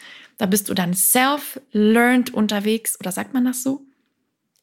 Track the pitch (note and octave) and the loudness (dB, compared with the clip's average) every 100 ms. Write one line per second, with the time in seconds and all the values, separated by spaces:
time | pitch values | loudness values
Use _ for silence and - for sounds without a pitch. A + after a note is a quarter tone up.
0 | - - - - G3 G#3 - G3 F3 F3+ | -18 -20 -18 -6 0 0 0 -2 -2 0
1 | - B3 C4 C#4+ C#4+ - - G#3 G#3+ A3+ | 2 2 2 0 -6 -16 -6 2 4 4
2 | A#3+ B3+ A#3+ - G#3+ G#3 G#3 A3 - - | 4 4 2 0 -2 0 0 -2 -4 -8
3 | F#3 F#3 G#3 C4 B3 B3+ C4+ C#4 - _ | -8 -8 -4 -2 -2 -2 -4 -6 -8 _
4 | _ _ _ _ _ _ | _ _ _ _ _ _